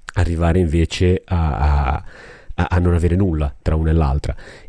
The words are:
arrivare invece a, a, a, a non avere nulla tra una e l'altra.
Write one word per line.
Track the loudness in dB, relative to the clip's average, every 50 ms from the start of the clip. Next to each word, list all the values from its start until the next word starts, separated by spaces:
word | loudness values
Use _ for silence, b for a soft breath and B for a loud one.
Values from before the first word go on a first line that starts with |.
| -20 -8 -2
arrivare | -2 -2 0 0 0 0 2 2 2
invece | 2 2 2 0 0 0 0 0 2 2 2 0 -2
a, | -4 -2 0 0 0 0
a, | 0 0 2 2 2 0 0 -2 -4 -6 B B B B B B B B B B
a, | -4 -4 0
a | 0 2
non | 2 2 2
avere | 2 2 2 2
nulla | 2 2 0 0 0 -2 -4 -4 -6
tra | -2 -2 0
una | 0 2 2
e | 2
l'altra. | 2 2 2 0 -2 -2 -4 -8 B B B B B B